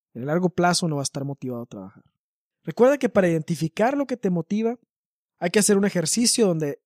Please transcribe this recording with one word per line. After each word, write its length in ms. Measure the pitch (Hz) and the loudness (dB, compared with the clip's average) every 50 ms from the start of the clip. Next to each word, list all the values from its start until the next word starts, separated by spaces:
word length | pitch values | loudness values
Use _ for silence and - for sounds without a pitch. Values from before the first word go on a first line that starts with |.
| _ _ - | _ _ -14
en 80 | 113 | -10
el 60 | 123 143 | -4 -2
largo 220 | 156 180 185 175 | 0 0 0 0
plazo 380 | - - 175 180 170 - 180 160 | 0 2 0 2 2 0 -2 -2
no 100 | 147 143 | -4 -4
vas 80 | 135 - | -6 -6
a 40 | |
estar 140 | - 143 135 | -6 -8 -8
motivado 380 | 139 139 - - 127 123 117 120 | -8 -10 -10 -8 -10 -8 -8 -10
a 40 | - | -12
trabajar. 360 | - 104 95 95 _ - _ _ _ _ _ _ _ _ _ _ _ _ - | -14 -16 -16 -16 _ -20 _ _ _ _ _ _ _ _ _ _ _ _ -12
Recuerda 340 | 165 - - 233 262 285 269 | -10 2 4 4 4 4 2
que 120 | 262 202 | 0 0
para 180 | - 208 185 175 | 2 2 2 2
identificar 680 | 165 160 156 - 170 131 160 156 - - 214 254 285 285 | 0 0 -2 -4 -4 -4 -4 -6 -2 0 0 0 0 -2
lo 80 | 277 | -2
que 120 | - 254 240 | -4 -6 -4
te 120 | - 190 | -2 -2
motiva, 480 | 175 165 156 - 202 214 220 226 247 - _ _ _ _ _ _ _ _ _ _ _ - | -2 -2 -2 -2 -2 -2 -2 -2 -4 -6 _ _ _ _ _ _ _ _ _ _ _ -6
hay 100 | 170 175 | -6 0
que 100 | - 214 | 2 2
hacer 180 | 196 - 208 196 | 4 4 4 4
un 80 | 202 | 2
ejercicio 600 | 190 - 175 160 - - 226 247 220 - 247 220 185 | 2 0 -2 -2 -2 -2 0 0 0 2 2 2 2
donde 340 | 170 160 151 143 139 - _ | 2 0 -2 -4 -6 -8 _